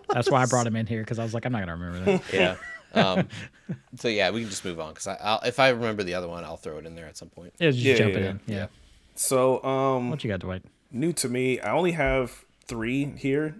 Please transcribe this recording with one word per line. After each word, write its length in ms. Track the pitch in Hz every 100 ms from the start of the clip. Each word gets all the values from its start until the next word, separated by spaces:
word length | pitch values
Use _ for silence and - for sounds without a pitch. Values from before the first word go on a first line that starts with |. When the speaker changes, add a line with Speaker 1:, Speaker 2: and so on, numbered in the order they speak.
| -
Speaker 1:
That's 200 | - 120
why 100 | 135
I 40 | 127
brought 220 | 127 120
him 80 | 113
in 100 | 113
here, 160 | 117
'cause 160 | 107 113
I 40 |
was 100 | 113
like, 120 | 113 127
"I'm 60 |
not 80 | 120
gonna 140 | 92 85
remember 240 | 87 87 92 190
that." 60 | -
Speaker 2:
<laughs> 60 |
Yeah. 220 | - 92 185 - - -
Um, 360 | - 98 185 160 - - - - 165 - 127
so 100 | 123
yeah, 240 | 104 92
we 100 | 107
can 80 | 113
just 160 | 95 98
move 140 | 82
on, 140 | 78 76
'cause 100 | -
I, 80 | -
I'll, 180 | 101 110 -
if 140 | 120
I 100 | 131
remember 340 | 120 117 107
the 120 | 95 90
other 120 | 87
one, 160 | 85
I'll 140 | 80 82
throw 200 | 87 76
it 60 | 78
in 80 | 82
there 100 | 80
at 120 | -
some 120 | -
point. 240 | - 87 -
Speaker 1:
Yeah, 100 | 165
just 100 | 127
Speaker 3:
Yeah, 120 | 127 120
Speaker 1:
jump 180 | 107
Speaker 3:
yeah, 60 | 95
Speaker 1:
it 60 | 95
in. 140 | 98 -
Speaker 3:
yeah. 80 | 104
Speaker 1:
Yeah. 120 | 101 - - - _ -
Speaker 3:
So, 480 | - 131 127 127
um, 460 | 135 135 135 131 123
Speaker 1:
What 140 | 151
you 60 | 120
got, 100 | 95
Dwight? 240 | 92 92 - _ _
Speaker 3:
new 220 | 117 160
to 160 | 160 127
me, 300 | 123 127 123
I 120 | -
only 200 | 131 180
have 540 | 170 135 131 120 - - _ -
three 400 | 117 113 131 143
here, 500 | - 139 139 156 151